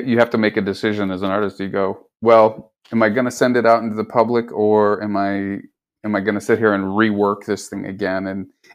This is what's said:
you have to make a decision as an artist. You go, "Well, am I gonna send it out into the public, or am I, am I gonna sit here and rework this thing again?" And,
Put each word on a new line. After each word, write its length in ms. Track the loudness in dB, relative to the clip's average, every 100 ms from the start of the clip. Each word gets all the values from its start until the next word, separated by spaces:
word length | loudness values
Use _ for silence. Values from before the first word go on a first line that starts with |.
you 140 | 0 2
have 120 | 2
to 80 | 2
make 180 | 0 0
a 60 |
decision 500 | -2 -2 -2 -2 -4
as 100 | -4
an 80 | -2
artist. 300 | -2 -2 -6
You 80 | -8
go, 400 | -4 -4 -6 _ -2
"Well, 500 | 6 8 6 2 -18 _ -6
am 100 | 0
I 60 | 0
gonna 200 | 0 -2
send 260 | 0 0 2
it 100 | 4
out 160 | 4
into 100 | 2
the 100 | -6
public, 460 | -4 0 2 0 -2
or 480 | -2 2 4 4 0
am 140 | -2 -4
I, 440 | -2 -4 -6 -8 -12 _ _ _
am 140 | -4 -4
I 40 |
gonna 200 | -2 -2
sit 180 | 0 2
here 140 | 2
and 100 | 0
rework 600 | 0 0 0 2 0 -2
this 240 | -4 -6 -6
thing 160 | -12 -10
again?" 400 | -6 -6 -4 -6
And, 200 | -8 -12 _ _